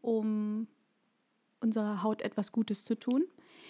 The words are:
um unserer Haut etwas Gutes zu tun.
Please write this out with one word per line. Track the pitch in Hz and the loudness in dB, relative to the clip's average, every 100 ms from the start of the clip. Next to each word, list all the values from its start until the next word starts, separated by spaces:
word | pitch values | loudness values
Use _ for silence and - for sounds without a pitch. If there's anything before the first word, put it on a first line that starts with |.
um | 240 226 214 214 214 214 226 _ _ _ _ _ _ _ _ _ | 0 2 2 0 0 -2 -6 _ _ _ _ _ _ _ _ _
unserer | 226 220 208 202 | 0 0 0 0
Haut | 214 220 | 0 0
etwas | 214 - 202 | -2 -2 -2
Gutes | - 214 202 - | 0 0 -2 -2
zu | 226 | -2
tun. | - 254 359 - - - - | 0 2 0 -4 -20 -20 -20